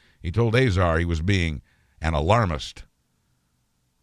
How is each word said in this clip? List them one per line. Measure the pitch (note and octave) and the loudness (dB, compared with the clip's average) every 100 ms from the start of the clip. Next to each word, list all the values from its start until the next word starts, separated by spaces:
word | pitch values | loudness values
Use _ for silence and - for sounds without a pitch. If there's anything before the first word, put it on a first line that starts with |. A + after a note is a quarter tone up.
| _ _ | _ _
He | E2+ | -6
told | E2+ A#2 A#2 | -2 0 2
Azar | C3 F#2 F2 E2 | 2 2 2 2
he | |
was | E2+ E2 | 0 -2
being | F2 G2 E2 C#2 - _ _ _ | 0 0 0 -4 -12 _ _ _
an | D#2+ | -4
alarmist. | D#2 D#2+ A2+ G2 D2 - - - _ _ _ _ _ _ _ _ _ _ _ | 0 2 2 2 -4 -8 -16 -20 _ _ _ _ _ _ _ _ _ _ _